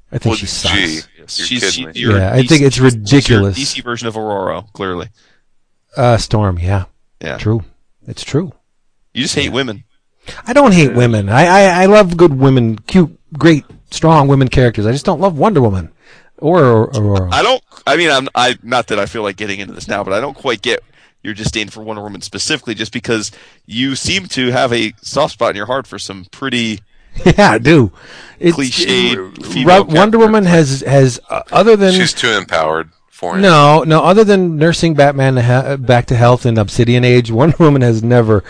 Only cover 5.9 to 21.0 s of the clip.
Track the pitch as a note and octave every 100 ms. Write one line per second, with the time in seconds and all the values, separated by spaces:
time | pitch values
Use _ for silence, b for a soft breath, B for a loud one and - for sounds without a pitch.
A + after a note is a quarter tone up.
5.9 | - B2 A2+ - A2 G2+ F2 F2+ G2 F#2
6.9 | _ _ - - A#1+ G#2 A2+ - _ _
7.9 | _ - A2+ - C3 E3 - _ _ _
8.9 | _ _ A#2 C#3 - C#3+ A#2+ C3 G#2 -
9.9 | _ _ _ B B - C4+ C4+ F3+ C#3+
10.9 | A#2+ A#2+ G#2+ G2 A#2+ F3 F#3+ F#3+ F3 F#3+
11.9 | G#3+ F#3 E3+ F3 C3 C3+ C3 A2+ A2 -
12.9 | F#3 E3 - _ D3 D#3 D3+ - - _
13.9 | - D#3+ D#3+ C#3 C#3 B2+ C3+ B2 A2 G#2
14.9 | C3+ - D3+ F#3+ D3+ G3+ F3 A#2 F#2+ D#2+
15.9 | _ b b b - D3+ F3+ C3 A2 A#2+
16.9 | A#2+ G#2 G2 F2+ C3 G3+ B3+ _ - -
17.9 | D3+ E3 C3+ C#3 - B2 A#2+ A2 B2+ A2+
18.9 | G#2 G2+ A#2 G#2 G2 G#2+ G2 G2 - -
19.9 | G2+ F#2+ G2 C#3+ - C#3 A2+ B2 A2+ -
20.9 | _